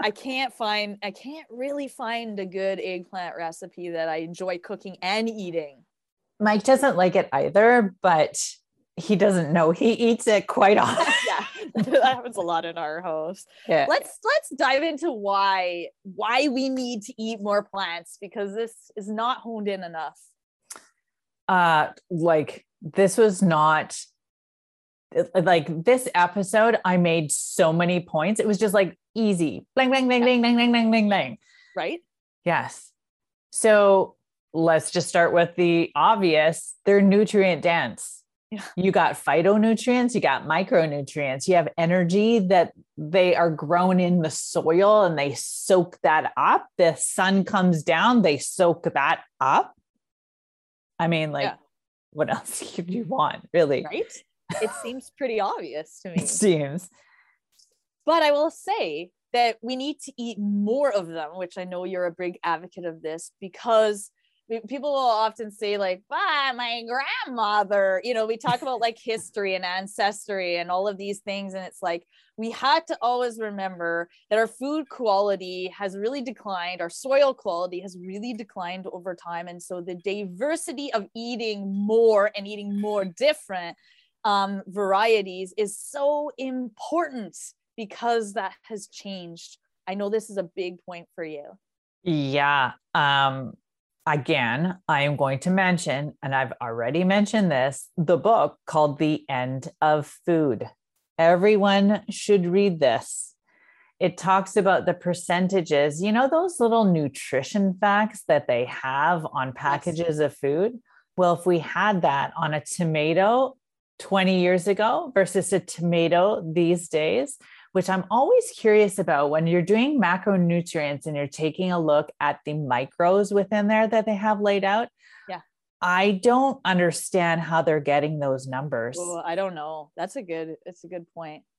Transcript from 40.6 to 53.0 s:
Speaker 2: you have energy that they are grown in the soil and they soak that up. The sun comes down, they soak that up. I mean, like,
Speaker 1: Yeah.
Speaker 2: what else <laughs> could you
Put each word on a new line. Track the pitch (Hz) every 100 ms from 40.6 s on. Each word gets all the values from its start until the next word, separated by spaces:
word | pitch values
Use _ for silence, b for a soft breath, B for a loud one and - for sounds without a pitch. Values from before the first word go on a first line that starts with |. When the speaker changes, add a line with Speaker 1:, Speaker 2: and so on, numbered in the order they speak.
| 190 196 160 143 135 151 143 135 -
Speaker 2:
you |
have | 175 151 -
energy | 165 180 170 196 220 233
that | 185 185 165 - _ -
they | 151 185 180
are | 147 170
grown | 151 147 175 185 185
in | 175 180
the | 156
soil | - - 175 151 170 202 214
and | 185 151
they | 143
soak | 127 - - - 185 175 -
that | 170 156 127 -
up. | 160 349 - -
The | 170 160
sun | - - 190 196
comes | 185 202 185 160
down, | 147 165 214 247
they | 175 139
soak | - - 175 170 165
that | 147 143 165 - _
up. | 135 170 392 _ _ _ _ _ _ _ _ _ _ _ _ -
I | 165
mean, | 165 156
like, | 143
Speaker 1:
Yeah. | - - _ _ _ _ _
Speaker 2:
what | 147 147
else | 131 - -
<laughs> | -
could | - 175
you | 214